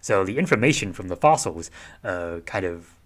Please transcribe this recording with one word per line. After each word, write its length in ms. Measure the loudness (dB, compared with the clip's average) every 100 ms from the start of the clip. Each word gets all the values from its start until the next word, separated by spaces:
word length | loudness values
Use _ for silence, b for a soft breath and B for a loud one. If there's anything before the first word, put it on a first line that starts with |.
So 240 | 2 2
the 140 | 2 0
information 540 | 2 4 4 2 -2
from 140 | -8 -8
the 80 | 2
fossils, 540 | 4 4 0 -6 -12 B B B
uh, 380 | -6 -6 -4 -8 -6
kind 180 | -4
of 300 | -4 -6 -12 _